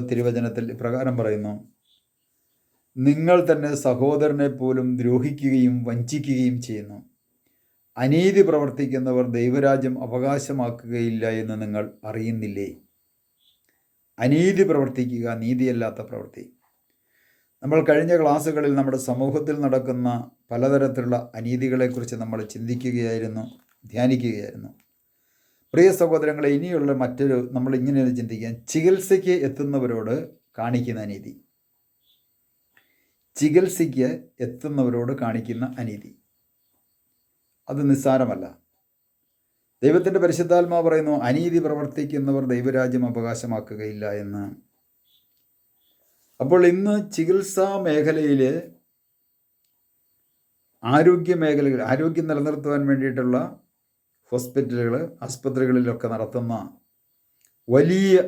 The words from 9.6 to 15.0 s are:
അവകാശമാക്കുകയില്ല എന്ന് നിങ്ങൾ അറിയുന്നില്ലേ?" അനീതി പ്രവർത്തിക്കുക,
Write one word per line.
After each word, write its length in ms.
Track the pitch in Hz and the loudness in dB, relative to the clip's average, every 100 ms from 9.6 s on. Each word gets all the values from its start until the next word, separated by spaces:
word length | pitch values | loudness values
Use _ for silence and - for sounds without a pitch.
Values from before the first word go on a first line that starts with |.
| 139 135 127 127 117 | 2 2 0 -4 -6
അവകാശമാക്കുകയില്ല 1160 | 123 135 143 143 139 120 120 117 120 117 113 113 113 | -2 -2 -2 -4 -4 -4 -6 -8 -4 -2 -2 -2 -2
എന്ന് 160 | 110 107 | -4 -6
നിങ്ങൾ 200 | 107 104 107 - 107 | -6 -6 -6 -10 -10
അറിയുന്നില്ലേ?" 600 | 110 113 113 107 98 98 - _ _ _ _ _ _ _ _ _ _ _ _ _ - 123 | -6 -4 -4 -6 -6 -8 -10 _ _ _ _ _ _ _ _ _ _ _ _ _ -4 2
അനീതി 380 | 147 180 190 196 | 4 4 4 4
പ്രവർത്തിക്കുക, 560 | 147 131 123 | 4 2 -2